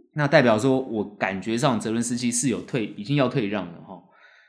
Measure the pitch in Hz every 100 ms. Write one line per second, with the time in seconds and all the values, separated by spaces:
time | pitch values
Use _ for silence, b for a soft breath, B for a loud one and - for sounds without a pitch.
0 | - - 147 160 123 107 131 131 131 110
1 | 104 - 104 95 98 117 139 113 107 113
2 | 117 120 120 117 139 95 - 131 104 -
3 | 104 143 127 143 101 104 87 82 - 90
4 | - b b b